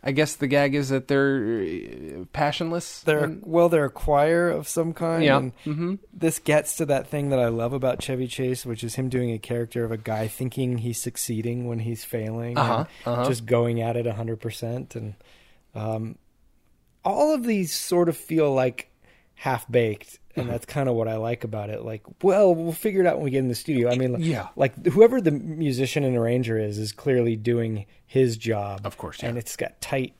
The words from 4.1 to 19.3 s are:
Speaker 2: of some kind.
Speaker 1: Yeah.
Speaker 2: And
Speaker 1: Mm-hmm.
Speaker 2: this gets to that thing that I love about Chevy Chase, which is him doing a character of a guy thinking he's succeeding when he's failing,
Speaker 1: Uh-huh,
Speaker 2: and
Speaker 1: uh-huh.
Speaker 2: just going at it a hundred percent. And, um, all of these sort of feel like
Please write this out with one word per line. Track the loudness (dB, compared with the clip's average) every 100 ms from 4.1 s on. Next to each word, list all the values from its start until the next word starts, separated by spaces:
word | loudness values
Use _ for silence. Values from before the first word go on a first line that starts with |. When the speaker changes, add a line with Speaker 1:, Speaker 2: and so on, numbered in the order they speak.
| 4 4 4 2
Speaker 2:
of | 0 -4
some | -2 -2
kind. | -2 -2 2
Speaker 1:
Yeah. | 4 4
Speaker 2:
And | 2 -8 -8
Speaker 1:
Mm-hmm. | -4 -4 -6 -10
Speaker 2:
this | -2 -2 0
gets | 2 2 2 -4
to | 0
that | 0 0
thing | -4 0
that | 2
I | 2
love | 0 -2
about | -2 -2 -2
Chevy | -4 -4 -4
Chase, | -4 -4 -4 -6
which | -8
is | -6
him | -4 -2
doing | -2 -2
a | -4
character | -4 -6 -4 -4
of | -4
a | -4
guy | -4 -4 -4
thinking | -4 -6 -4 -2 -2
he's | -4 -6
succeeding | -6 -6 -6 -4 -4 -4 -4
when | -6
he's | -6 -6 -6
failing, | -6 -6 -6 -4 0
Speaker 1:
Uh-huh, | 0 0 -2 -8 -6
Speaker 2:
and | -2
Speaker 1:
uh-huh. | 0
Speaker 2:
just | -2 0
going | 2 2 0
at | -2 -2
it | -2
a |
hundred | -4 -6 -6
percent. | -8 -8 -8 -8 -8 -10
And, | -10 -12 -20 -20 _ _ _
um, | -8 -6 -4 -6 -12 _ _ _ _ _ _ _ _
all | -4 2 2
of | 2
these | 2 0 0
sort | -4 0 2 4
of | 0
feel | -2 2 4
like | 4 2 0 -16 _ _ _ _